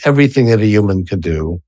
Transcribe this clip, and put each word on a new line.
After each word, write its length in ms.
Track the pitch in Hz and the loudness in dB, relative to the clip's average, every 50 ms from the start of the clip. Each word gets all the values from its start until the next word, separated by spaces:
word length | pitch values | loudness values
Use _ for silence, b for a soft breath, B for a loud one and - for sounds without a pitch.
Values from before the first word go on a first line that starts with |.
| - | -2
everything 420 | 147 143 139 143 131 135 139 120 | 0 2 2 2 2 2 2 2
that 140 | 113 113 107 | 2 2 2
a 60 | 107 | 2
human 400 | 107 104 104 104 101 95 92 90 | 2 2 2 2 2 0 -2 -2
could 160 | - 101 92 80 | -4 -6 -4 -4
do 400 | 85 80 78 78 80 85 87 - | -4 -4 -4 -4 -6 -8 -10 -12